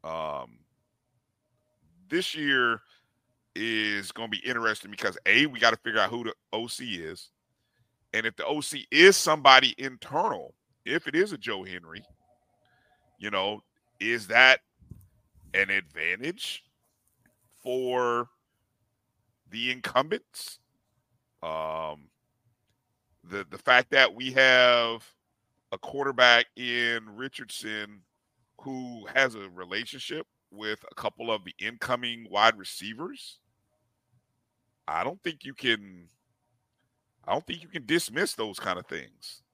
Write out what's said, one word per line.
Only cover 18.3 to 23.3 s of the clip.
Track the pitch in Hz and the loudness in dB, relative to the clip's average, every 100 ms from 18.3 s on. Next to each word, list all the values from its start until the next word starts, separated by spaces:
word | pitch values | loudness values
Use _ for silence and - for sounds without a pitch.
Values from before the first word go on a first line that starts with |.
| _ _ _ _ _ _ _ _ _ _ _ _ | _ _ _ _ _ _ _ _ _ _ _ _
the | 110 120 | -6 -4
incumbents? | 127 - 127 147 - _ - - - _ _ _ _ _ _ _ _ | -4 0 0 2 -4 _ -16 -14 -16 _ _ _ _ _ _ _ _
Um, | 82 80 78 80 78 76 71 _ _ _ _ _ _ _ _ _ _ _ | -6 -4 -4 -4 -6 -10 -18 _ _ _ _ _ _ _ _ _ _ _
the, | - | -10